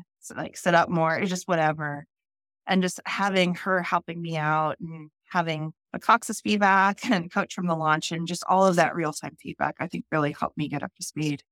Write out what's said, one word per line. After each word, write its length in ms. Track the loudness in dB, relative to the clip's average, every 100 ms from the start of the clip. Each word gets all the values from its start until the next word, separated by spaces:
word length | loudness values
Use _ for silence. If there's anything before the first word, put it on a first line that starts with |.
| -20 _
so, 160 | -14
like, 220 | -10 -10 -6
sit 180 | 2
up 140 | 4 4
more," 280 | 2 0 0
it's 140 | -2
just 160 | -4 -2
whatever. 600 | 0 0 0 -6 -8 -12 _ _ _ _ _ -2
And 160 | 2
just 180 | 0 -2 -8
having 480 | -2 0 2 2 0
her 260 | -2 -2
helping 380 | 0 -4 -4 -10
me 140 | -6 -2
out 400 | 0 2 0 -4
and 300 | -10 -12 -16 _ -6
having 440 | -4 -2 -2 -4 -8 _
the 80 | -4
Cox's 400 | 4 4 2 -4
feedback 640 | 0 4 6 6 4 2
<laughs> 60 | 0
and 220 | 0 0
coach 220 | -2 -2
from 120 | -2 -2
the 80 | 0
launch 340 | 2 2 0
and 160 | -4 -4
just 160 | -4 2
all 180 | 4 6
of 100 | 6
that 200 | 2 2
real-time 400 | -4 -4 -10 -12
feedback, 360 | -12 -4 -4 -4
I 60 | -8
think 200 | -8 -4
really 220 | 0 0
helped 240 | -2 -6 -4
me 80 | -4
get 140 | -4
up 120 | -8 -12
to 80 |
speed 380 | -10 -4 -4 -4 _